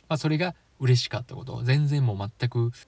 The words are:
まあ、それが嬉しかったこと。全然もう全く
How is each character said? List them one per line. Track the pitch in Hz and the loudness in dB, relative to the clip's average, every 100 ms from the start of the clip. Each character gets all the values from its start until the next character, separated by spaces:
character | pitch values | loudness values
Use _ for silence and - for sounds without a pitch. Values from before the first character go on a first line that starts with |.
| - | -6
ま | |
あ、 | 156 | -2
そ | 151 | 0
れ | 151 | 0
が | 180 - _ - | -2 -6 _ -2
嬉 | 131 123 | 4 4
し | - | 2
か | 110 | -6
っ | |
た | 127 | -8
こ | - | -14
と。 | 131 123 | -10 -6
全 | 120 143 147 | 0 2 2
然 | 143 | 2
も | 127 | 0
う | 98 101 - | 0 -6 -4
全 | 123 | -2
く | 120 117 - | 0 -2 -4